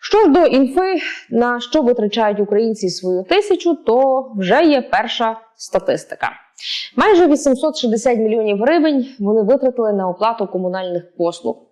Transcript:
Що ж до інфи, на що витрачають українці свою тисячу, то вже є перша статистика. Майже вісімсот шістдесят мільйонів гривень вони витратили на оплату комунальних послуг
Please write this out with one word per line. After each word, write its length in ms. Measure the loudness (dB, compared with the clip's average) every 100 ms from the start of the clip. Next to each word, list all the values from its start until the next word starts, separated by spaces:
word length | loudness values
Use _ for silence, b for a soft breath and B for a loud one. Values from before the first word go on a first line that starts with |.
Що 180 | 0 2
ж 100 | 4
до 180 | 6 4
інфи, 520 | 4 2 0 0 -2 B B -6
на 300 | -2 0 -2
що 220 | -2 0
витрачають 580 | 2 0 0 0 0 0
українці 480 | 0 0 0 -2 -6
свою 340 | -6 -4 -4
тисячу, 520 | 0 0 2 0 0
то 520 | -2 0 2 2 0 -4 -6
вже 260 | 0 2
є 180 | 4 2
перша 540 | 0 -2 -2 -4 -4 -4 _ _
статистика. 760 | -6 -4 -2 -4 -6 -8 -8 -8 _ _ B B B -2
Майже 300 | 4 4 4
вісімсот 500 | 4 2 0 0 -2
шістдесят 420 | -2 0 0 0
мільйонів 400 | 0 0 0 0
гривень 480 | 2 2 2 0 -4 -6
вони 240 | 0 0
витратили 500 | 2 2 0 -2 -2
на 160 | 0 -2
оплату 380 | -2 -2 -2 -6
комунальних 720 | -4 -6 -6 -6 -8 -8 _
послуг 400 | -4 -4 -8 -8 _